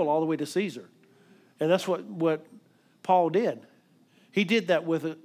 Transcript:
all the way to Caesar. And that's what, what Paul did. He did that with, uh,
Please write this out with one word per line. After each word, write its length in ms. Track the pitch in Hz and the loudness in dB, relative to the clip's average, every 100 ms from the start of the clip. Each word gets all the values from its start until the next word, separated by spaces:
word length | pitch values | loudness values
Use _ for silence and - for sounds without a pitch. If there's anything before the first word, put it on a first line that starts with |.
| 147 | 2
all 100 | 156 | 2
the 60 | 160 | 0
way 100 | 151 | -2
to 80 | 147 | -2
Caesar. 440 | 185 202 117 - _ _ _ _ - _ _ | -2 -4 -8 -18 _ _ _ _ -20 _ _
And 100 | 156 | 0
that's 160 | 185 190 | 2 0
what, 160 | 175 185 | -4 -6
what 400 | 190 165 156 - - _ _ _ _ | -2 0 -2 -6 -20 _ _ _ _
Paul 260 | - 185 165 | 2 2 4
did. 360 | 180 226 110 - _ _ _ _ _ _ | 2 0 -4 -14 _ _ _ _ _ _
He 100 | 196 | -2
did 240 | 185 226 180 | 2 0 2
that 180 | 165 165 | 0 0
with, 200 | 165 160 | -2 -4
uh, 100 | 156 | -10